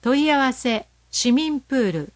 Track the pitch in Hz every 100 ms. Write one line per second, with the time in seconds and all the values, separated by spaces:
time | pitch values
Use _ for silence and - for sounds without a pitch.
0 | 233 277 302 285 269 254 247 220 - _
1 | _ - 247 247 311 294 - 269 214 165
2 | 147